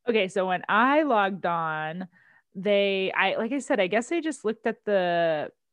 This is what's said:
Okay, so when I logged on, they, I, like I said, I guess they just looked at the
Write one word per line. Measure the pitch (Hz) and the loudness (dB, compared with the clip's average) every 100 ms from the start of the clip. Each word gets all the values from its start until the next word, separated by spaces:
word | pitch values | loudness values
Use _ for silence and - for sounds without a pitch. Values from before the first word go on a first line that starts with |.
| - | -2
Okay, | 220 185 | 0 0
so | 196 185 | 0 -2
when | 180 - | -2 0
I | 202 254 294 | 2 4 4
logged | 302 220 196 190 175 | 4 2 2 -2 -4
on, | 170 160 156 156 175 185 _ _ _ _ | -2 -4 -4 -6 -8 -12 _ _ _ _
they, | 196 196 202 202 190 190 - | -6 0 2 2 0 -2 0
I, | 190 - | 0 0
like | 226 | -2
I | 277 | -4
said, | - 254 | -2 0
I | 185 | 2
guess | 208 240 | 0 0
they | 339 | -4
just | 311 - | -4 -4
looked | 208 220 233 | -6 -4 -6
at | 220 | -6
the | - 196 180 170 165 151 143 - _ | -2 0 2 2 2 0 -4 -12 _